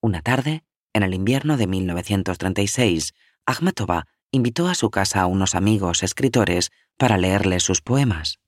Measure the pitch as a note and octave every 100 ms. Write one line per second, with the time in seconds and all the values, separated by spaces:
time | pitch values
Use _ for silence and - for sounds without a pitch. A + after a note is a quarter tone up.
0 | A2+ F2+ D#2 C3 C3+ D#3 _ _ _ A2
1 | F#2+ F#2 G2 C3+ C#3 D3 G#2 F#2+ F#2 F2
2 | - G2+ F#2 F2+ F#2 F#2 G2+ - A#2+ E2
3 | D#2 _ _ _ - B2+ F3 - F#2 F2
4 | - _ _ C3+ A#2+ A#2 F3 F3+ A2 -
5 | F#2+ G2+ F#2 F#2+ F#2+ - G2 G#2+ F#2+ E2+
6 | F#2 - C3 A#2+ G2 F2 F2 _ _ _
7 | C3 G2+ F#2 G2 F#2+ F2+ - F2+ - C3
8 | C#3 E2+ D#2 -